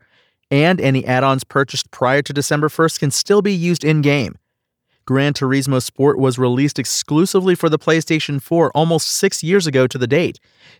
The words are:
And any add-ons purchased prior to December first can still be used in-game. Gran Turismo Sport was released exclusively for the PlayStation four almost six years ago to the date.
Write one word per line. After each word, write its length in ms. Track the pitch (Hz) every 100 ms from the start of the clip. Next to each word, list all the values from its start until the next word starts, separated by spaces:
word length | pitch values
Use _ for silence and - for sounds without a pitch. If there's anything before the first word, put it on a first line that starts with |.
| _ _ _ _ -
And 300 | 139 165 180
any 260 | 135 131 -
add-ons 380 | 127 135 135
purchased 480 | - 143 143 135 -
prior 300 | - 123 139
to 100 | 139
December 380 | 143 - 147 151
first 320 | - 160 -
can 100 | 147
still 300 | - - 202
be 120 | 202
used 300 | 185 175 170
in-game. 540 | 147 156 143 143 98 - _ _ _ _ _ _ -
Gran 280 | 131 143
Turismo 500 | 135 135 135 131 131
Sport 340 | - - 139 147
was 220 | 135 123
released 400 | 127 123 143 -
exclusively 760 | 127 - - 151 185 190 185 175
for 120 | 165
the 100 | 151
PlayStation 640 | - 160 - 160 - 143
four 300 | - 170 147
almost 380 | 143 165 160 -
six 340 | - 196 -
years 240 | 160 196 165
ago 180 | 131 127
to 120 | 131
the 100 | 120
date. 320 | 147 175 - _ _ -